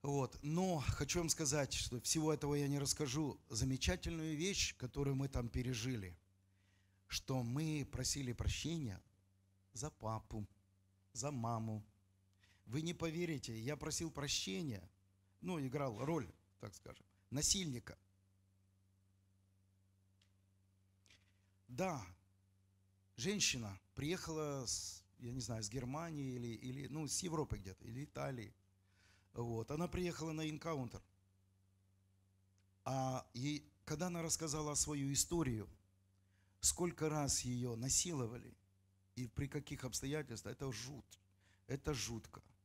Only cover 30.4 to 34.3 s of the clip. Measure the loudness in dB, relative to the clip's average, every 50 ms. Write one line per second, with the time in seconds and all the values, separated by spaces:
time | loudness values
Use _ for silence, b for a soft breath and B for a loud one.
30.4 | 0 -2 -2 -2 -2 -2 0 0 -2 -4 -4 -10 -14 -14 _ _ _ _ _ _
31.4 | _ _ _ _ _ _ _ _ _ _ _ _ _ _ _ _ _ _ _ _
32.4 | _ _ _ -20 -20 _ _ _ _ 0 2 2 2 2 0 -2 -4 -6 -6 -2
33.4 | -2 0 -2 -2 -6 -10 -20 _ -8 -6 -2 -2 0 0 0 0 0 0